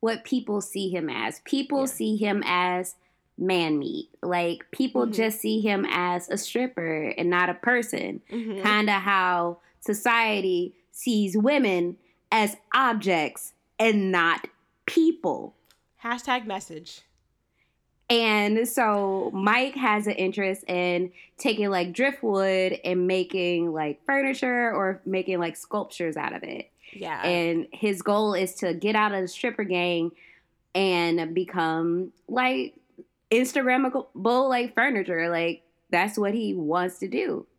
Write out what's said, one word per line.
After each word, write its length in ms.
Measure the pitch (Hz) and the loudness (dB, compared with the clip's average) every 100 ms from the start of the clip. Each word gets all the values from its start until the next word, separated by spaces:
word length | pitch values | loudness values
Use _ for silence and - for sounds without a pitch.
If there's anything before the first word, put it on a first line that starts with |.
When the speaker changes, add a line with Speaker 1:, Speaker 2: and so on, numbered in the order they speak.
Speaker 1:
what 240 | 226 220 | 0 -2
people 360 | - 254 - 208 | -2 -2 0 -4
see 280 | 196 196 190 | -4 -6 -4
him 180 | 180 156 | -2 -4
as. 320 | 120 113 - | -4 -4 -6
People 400 | - 277 277 277 | -4 -2 0 0
Speaker 2:
Yeah. 60 | 269 | -2
Speaker 1:
see 300 | - 220 214 | -2 -2 0
him 260 | 208 202 - | 2 0 2
as 500 | 180 180 180 185 - _ _ _ - | 2 2 0 -4 -10 _ _ _ -4
man 400 | 185 185 165 151 | 0 2 2 0
meat. 300 | 139 - - _ | -2 -6 -10 _
Like, 460 | - 180 175 170 - | -4 0 0 -4 -10
people 300 | - 262 - | -2 0 2
Speaker 2:
Mm-hmm. 80 | 240 | 0
Speaker 1:
just 280 | 214 220 214 | 2 0 0
see 200 | 214 220 | -2 0
him 260 | 214 202 196 | 2 0 0
as 400 | 160 180 180 - | 0 0 -2 -2
a 80 | 202 | -6
stripper 800 | - 233 254 254 165 156 151 - | -2 -2 -2 -2 -4 -2 -4 -2
and 140 | 175 | 0
not 200 | 180 180 | 2 2
a 40 | |
person. 640 | 180 - 240 226 - 92 - _ | 0 0 0 0 -4 -6 -8 _
Speaker 2:
Mm-hmm. 320 | 233 220 196 | -8 -6 -2
Speaker 1:
Kinda 300 | 196 208 214 196 | 2 2 2 0
how 600 | 190 196 185 180 175 175 _ _ | 2 2 2 2 0 -4 _ _
society 960 | - 208 247 233 226 208 190 180 180 - _ | -4 0 2 4 4 2 0 0 -2 -6 _
sees 460 | - - 220 202 190 | -8 0 2 2 4
women 640 | 214 294 240 180 175 185 _ _ _ | 4 4 4 2 0 -4 _ _ _
as 240 | 220 208 208 _ | 2 2 -2 _
objects 760 | - 269 226 190 175 147 - - _ _ _ | 2 2 2 2 2 0 -4 -16 _ _ _
and 320 | 220 208 190 | 2 4 4
not 380 | 180 170 165 - _ _ _ - | 2 2 2 -4 _ _ _ -2
people. 680 | - 320 330 180 117 - _ _ _ _ _ | 4 4 2 -2 -4 -6 _ _ _ _ _
Speaker 2:
Hashtag 440 | 233 240 254 254 214 | -8 -6 -2 -2 -2
message. 560 | 196 - 160 165 - _ _ _ _ _ _ _ _ _ _ _ | -8 -8 -16 -16 -20 _ _ _ _ _ _ _ _ _ _ _
Speaker 1:
And 580 | 233 226 208 208 214 240 | 2 4 2 4 2 0
so 640 | - 226 208 196 190 - | 2 2 2 0 -2 -4
Mike 420 | 202 196 233 262 | 0 2 2 0
has 320 | 262 254 214 208 | -2 0 2 0
an 60 | |
interest 500 | - 185 196 196 196 - | -2 -2 -2 -2 -4 -4
in 440 | 180 180 175 180 - - _ | -2 0 0 -2 -6 -20 _
taking, 320 | - 220 208 | -2 0 0
like, 240 | 190 180 | 0 -2
driftwood 840 | 170 269 269 226 196 190 190 185 - | 0 -2 0 -2 0 2 2 2 -2
and 220 | - 180 180 | -2 0 2
making, 680 | 185 180 190 175 175 170 | 0 0 -2 0 0 0
like, 320 | 160 151 143 | -2 -4 -6
furniture 680 | - 277 269 269 254 247 240 | -2 0 0 -2 -2 0 0
or 260 | 220 190 190 - | 0 -2 -2 -4
making, 320 | 185 185 185 | -4 -2 -2
like, 180 | 170 165 | -2 -6
sculptures 600 | - 208 196 - 170 147 | -6 -6 -6 -6 -6 -4
out 160 | - | -6
of 80 | - | -6
it. 280 | - - - _ - | -10 -12 -12 _ -20
Speaker 2:
Yeah. 320 | 202 185 151 170 | -14 -10 -4 -2
Speaker 1:
And 400 | 175 170 165 - | 0 0 -2 -4
his 300 | - 214 190 | -4 -2 -2
goal 320 | 180 202 214 | 0 2 2
is 200 | 190 185 - | 0 -2 -4
to 180 | 190 | -4
get 220 | 165 202 214 | -2 0 2
out 180 | 214 | 2
of 80 | 202 | 0
the 60 | 185 | -4
stripper 360 | - 254 - | -4 -6 -4
gang 460 | 202 180 175 170 170 - - _ _ _ _ | -2 0 0 0 -2 -6 -20 _ _ _ _
and 600 | 180 190 175 170 170 165 | 0 2 2 2 0 0
become, 760 | 165 185 185 160 160 165 170 185 _ - | -2 -2 0 0 0 0 -2 -4 _ -6
like, 460 | 233 254 262 - - _ _ - _ _ | 0 0 0 -4 -8 _ _ -20 _ _
Instagrammable, 1160 | 220 254 294 254 254 262 262 - - 202 240 269 | 2 4 2 2 2 2 -2 -6 -6 0 2 4
like, 260 | 247 240 | 2 0
furniture. 560 | 240 262 240 - 170 165 | 0 2 2 0 0 0
Like, 320 | 170 170 165 _ _ _ | 0 0 -4 _ _ _
that's 280 | 170 196 214 | 2 2 0
what 160 | 202 | 0
he 180 | 220 214 | 0 -2
wants 440 | 190 151 170 180 180 | -2 0 0 0 -4
to 100 | 190 | -6
do. 380 | - 370 151 - | -4 -2 -4 -8